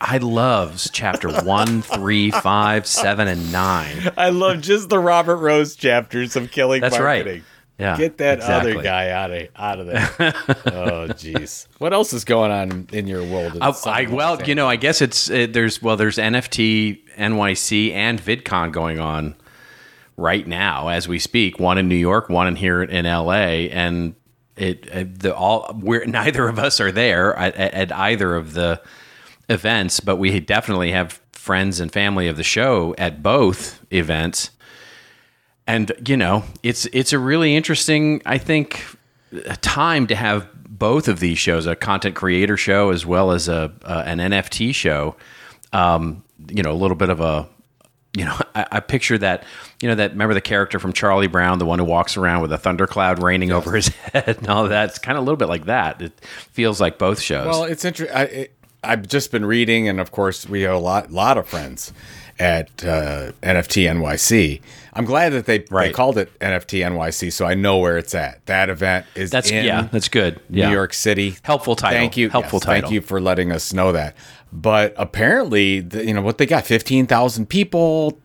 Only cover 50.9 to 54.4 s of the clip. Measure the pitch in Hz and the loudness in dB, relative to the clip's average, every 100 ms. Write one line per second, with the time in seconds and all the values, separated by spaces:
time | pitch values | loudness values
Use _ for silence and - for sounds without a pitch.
50.9 | 90 104 98 98 90 90 90 85 87 85 | 0 2 4 2 2 2 2 2 2 2
51.9 | 85 85 - 90 85 80 78 98 87 95 | 2 0 0 2 2 0 -2 -2 0 0
52.9 | 104 92 87 90 92 90 87 87 107 98 | 2 0 2 2 2 2 0 0 0 0
53.9 | - - 135 123 110 | -4 -4 -2 -2 -2